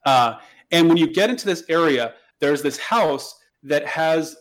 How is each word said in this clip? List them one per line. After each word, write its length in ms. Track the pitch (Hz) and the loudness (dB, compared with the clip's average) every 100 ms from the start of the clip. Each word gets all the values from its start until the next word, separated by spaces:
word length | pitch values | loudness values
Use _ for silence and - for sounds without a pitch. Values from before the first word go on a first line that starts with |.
| 143 | 2
Uh, 340 | 131 117 113 - _ _ | 2 2 -4 -20 _ _
and 160 | 170 165 | 2 4
when 80 | 170 | 4
you 80 | 160 | 2
get 240 | 185 214 | 0 0
into 160 | 247 202 | -2 -4
this 180 | 170 - | -6 -2
area, 460 | 165 165 127 117 - _ _ | 0 2 0 -4 -10 _ _
there's 240 | 143 143 | -2 0
this 160 | 143 127 | -2 -6
house 600 | - 226 165 139 - - _ _ | -4 0 0 -2 -8 -20 _ _
that 220 | 139 147 147 | -4 -4 -2
has 500 | - 160 160 156 - | -4 0 0 -4 -14